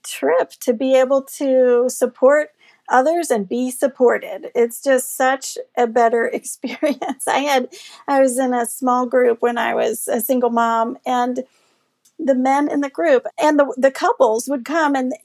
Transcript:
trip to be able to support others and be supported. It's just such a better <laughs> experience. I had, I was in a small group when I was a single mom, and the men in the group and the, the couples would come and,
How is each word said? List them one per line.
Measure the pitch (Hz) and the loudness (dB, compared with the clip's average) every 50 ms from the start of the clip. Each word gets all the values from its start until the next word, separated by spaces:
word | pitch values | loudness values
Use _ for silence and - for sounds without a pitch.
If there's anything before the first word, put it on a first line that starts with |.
| - | -14
trip | - - - - 277 - 523 - - - - | -14 -10 -4 0 2 2 2 0 -2 -6 -8
to | - 269 240 | -2 -2 -2
be | 220 269 262 262 | 0 0 2 4
able | 262 262 254 277 269 269 - - | 4 4 4 2 0 -2 -4 -10
to | - 294 269 262 262 254 247 240 240 247 254 | -6 -2 2 2 4 4 4 4 2 2 0
support | - - 254 240 - - 262 262 285 302 302 302 _ _ _ _ _ _ _ - | -2 -2 -4 -4 -2 4 4 4 4 4 2 -2 _ _ _ _ _ _ _ 2
others | - 254 262 302 330 339 339 - | 2 4 4 4 2 0 0 -2
and | 247 214 202 | -2 -2 -2
be | 185 240 240 254 254 | -4 -4 -4 -4 -4
supported. | 254 - - 262 262 - 254 233 226 202 - - - 196 - - - | -4 -2 -2 -2 0 2 2 4 2 2 -4 -8 -12 -12 -12 -6 -2
It's | 247 233 240 233 - - | -2 -2 -2 -2 -6 -2
just | 277 262 247 - - - | 0 0 0 0 -4 -4
such | - 262 262 269 269 - - - - - _ - | 0 0 0 0 -2 -6 -12 -12 -12 -14 _ -2
a | - 240 | -2 -2
better | 233 226 247 233 226 233 233 233 | 0 2 2 2 2 2 0 -2
<laughs> | - - | -2 -4
experience. | - - - - - - 233 247 - - 320 - - - 370 269 - - | -8 -10 -10 -14 -10 -10 -10 -8 -4 -4 -4 -4 -4 -6 -8 -8 -8 -6
I | - - 262 | -4 -2 -2
had, | 277 294 277 262 254 - - - - - - - - | 0 0 0 0 -2 -4 -12 -18 -20 -20 -20 -14 -6
I | - 277 269 | -2 2 2
was | 269 262 240 | 2 2 2
in | 254 269 254 247 | 0 -2 -2 0
a | 240 233 | -2 -4
small | 233 - - 262 247 247 247 254 | -4 -6 -4 -2 0 0 0 0
group | 240 269 254 247 240 233 233 | 0 2 2 4 2 2 0
when | - 240 240 | 0 -2 -2
I | 233 - 233 233 | 0 -2 -2 0
was | 233 233 226 220 - - | 0 -2 -2 -2 -4 -6
a | - - 240 | -4 -4 -4
single | - - 262 247 240 240 | -2 0 0 0 0 0
mom, | 233 233 233 233 226 226 226 233 262 - - | 2 2 0 2 2 0 -2 -2 -4 -10 -6
and | 254 254 247 247 254 247 247 254 _ _ _ _ _ _ _ _ _ _ _ _ _ _ - | -4 -2 -2 -2 -2 -4 -6 -8 _ _ _ _ _ _ _ _ _ _ _ _ _ _ -6
the | 320 254 269 | -2 0 0
men | 254 254 269 277 294 294 302 | 2 2 0 0 0 0 -2
in | 359 285 | -2 -4
the | 285 277 | -4 -6
group | - - 339 330 277 240 - - - - | -4 -2 0 2 2 2 0 -4 -6 0
and | - 302 302 285 | 0 2 2 2
the, | 277 262 214 | 0 0 0
the | 262 254 269 | 0 0 0
couples | 269 - 311 359 480 - 262 226 220 226 - | 0 2 -2 0 2 2 2 2 2 0 -2
would | 262 285 262 226 | -4 -6 -6 -4
come | - 294 330 311 294 277 | -4 -2 0 0 0 0
and, | 269 254 254 - - | 0 -2 -4 -6 -8